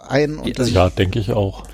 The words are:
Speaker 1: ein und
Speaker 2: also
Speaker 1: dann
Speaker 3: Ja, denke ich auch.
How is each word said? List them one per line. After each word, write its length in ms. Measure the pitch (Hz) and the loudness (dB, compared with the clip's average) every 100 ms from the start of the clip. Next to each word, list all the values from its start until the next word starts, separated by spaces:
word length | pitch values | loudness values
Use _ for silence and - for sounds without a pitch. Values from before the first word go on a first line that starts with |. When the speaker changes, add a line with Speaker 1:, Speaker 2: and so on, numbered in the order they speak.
| - | -4
Speaker 1:
ein 320 | 135 151 151 | 0 0 -2
und 200 | 120 - | -8 -2
Speaker 2:
also 140 | 120 | 2
Speaker 1:
dann 0 | |
Speaker 3:
Ja, 160 | 95 90 | 4 4
denke 300 | - 95 117 | 2 0 0
ich 120 | 104 | -2
auch. 320 | 110 98 - - | -2 -2 -4 -16